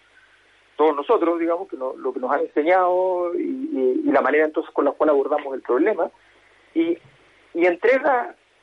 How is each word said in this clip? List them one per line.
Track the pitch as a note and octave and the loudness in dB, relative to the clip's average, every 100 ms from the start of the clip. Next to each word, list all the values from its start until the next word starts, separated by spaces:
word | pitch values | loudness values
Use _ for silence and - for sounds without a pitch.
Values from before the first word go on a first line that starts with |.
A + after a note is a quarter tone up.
| _ _ _ _ _ _ _ - | _ _ _ _ _ _ _ 0
todos | D#3 C#3+ | 2 2
nosotros, | C#3+ A3+ E3+ E3+ | 2 2 2 0
digamos, | E3 E3+ F#3+ | 0 -2 -6
que | - | -8
no, | C3 - | -8 -6
lo | C3 | -6
que | B2+ | -4
nos | B2+ | -2
han | C#3+ | -2
enseñado | D#3+ - D3+ F#3 F3+ F3+ F#3 F3+ F3 F3 | -2 -2 2 2 4 2 0 -2 -4 -4
y, | |
y, | - F#3 C#4+ C3+ B2+ B2+ C#3+ | -6 -6 -6 -2 0 0 2
y | |
la | C3+ | 2
manera | B2+ D3+ D#3 | 2 2 2
entonces | E3 D#3 | -2 -4
con | - C#3+ | -2 -2
la | |
cual | - D#3 | 0 2
abordamos | C#3+ C3+ D3 C#3 | 2 2 -2 -4
el | C3 | -8
problema. | - B2+ F#3 G3+ G3 - _ _ _ _ _ | -2 0 2 0 -4 -8 _ _ _ _ _
Y, | D#3+ E3 E3 - _ _ _ _ | -4 -2 -4 -10 _ _ _ _
y | E3+ F3+ | -2 0
entrega, | F3 A4 C4 C#4+ B3 F4+ - _ _ | 2 0 2 2 0 -2 -12 _ _